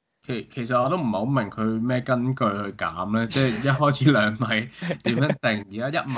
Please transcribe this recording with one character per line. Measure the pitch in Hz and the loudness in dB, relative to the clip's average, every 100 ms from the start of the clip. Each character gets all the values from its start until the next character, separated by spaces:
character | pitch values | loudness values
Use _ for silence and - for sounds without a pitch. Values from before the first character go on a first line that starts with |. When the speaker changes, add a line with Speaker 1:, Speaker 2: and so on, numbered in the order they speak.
| _ _ | _ _
Speaker 1:
其， | - 117 - | -10 -8 -8
其 | - 117 | -8 -2
實 | 123 | 0
我 | 127 | 2
都 | 180 | 0
唔 | |
係 | 131 | 0
好 | 95 | 0
明 | 120 135 104 | 0 0 0
佢 | - 110 113 | -2 0 0
咩 | 120 127 | 0 0
根 | 123 123 123 131 | 0 0 0 0
據 | |
去 | 113 98 101 - | 0 0 -4 -6
減 | 87 82 92 | -6 -4 0
呢， | 110 117 | 0 2
即 | 135 | 2
係 | 135 110 135 | 2 2 0
一 | |
開 | 139 147 139 | 2 2 4
始 | 135 | 4
兩 | 127 107 | 6 4
米 | 110 117 110 123 - 175 151 | 0 -2 -2 -4 -6 -6 -4
點 | - 117 | -2 2
樣 | 147 143 127 107 101 | 2 0 0 -2 -4
定， | 101 | -8
Speaker 2:
<laughs> | |
Speaker 1:
而 | 131 | -4
家 | 160 | -4
一 | - | -4